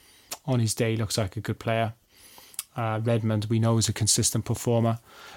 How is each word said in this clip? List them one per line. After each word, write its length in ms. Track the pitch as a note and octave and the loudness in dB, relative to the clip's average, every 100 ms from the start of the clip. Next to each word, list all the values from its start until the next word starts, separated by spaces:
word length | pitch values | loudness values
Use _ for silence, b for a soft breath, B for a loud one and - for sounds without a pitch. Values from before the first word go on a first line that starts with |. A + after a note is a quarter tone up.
| B B B - - | B B B -10 -2
on 140 | B2 | 0
his 120 | A2 - | 2 0
day, 200 | A#2 A2+ | 0 0
looks 220 | G#2+ - | -2 -2
like 180 | G2+ - | -2 -4
a 60 | |
good 180 | - G#2+ | -6 -6
player. 340 | - A2+ A2+ A2+ _ B B B B B - - | -2 0 -2 -4 _ B B B B B -12 -4
Uh, 240 | A2+ A2 | -2 -2
Redmond, 440 | A2+ A#2 A2 A2 G#2+ | 0 0 2 0 0
we 100 | A2+ | 2
know, 180 | A2+ A2+ | 4 4
is 100 | A2 | 2
a 40 | |
consistent 520 | - G#2+ - A#2 A2+ - | 0 0 2 2 0 -2
performer. 540 | A#2 - A#2 A2+ A2+ B B B | -2 0 2 2 0 B B B